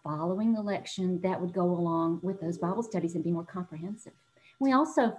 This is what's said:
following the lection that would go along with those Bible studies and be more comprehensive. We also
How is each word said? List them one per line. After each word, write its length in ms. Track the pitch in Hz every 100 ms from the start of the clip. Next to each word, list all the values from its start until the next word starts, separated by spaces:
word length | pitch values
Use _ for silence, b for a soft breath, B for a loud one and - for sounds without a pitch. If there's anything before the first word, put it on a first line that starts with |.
following 500 | 151 151 170 185 220
the 80 | 220
lection 580 | 208 196 - - 185 180
that 200 | 185 180
would 100 | 175
go 120 | 185
along 560 | 180 180 170 165 165 170
with 180 | 185 190
those 200 | 165 170
Bible 240 | 170 196
studies 320 | 226 180 170 170
and 80 |
be 80 | 165
more 120 | 170
comprehensive. 720 | 175 180 180 156 175 220 - - _ b b b
We 140 | 269
also 440 | 262 311 - 233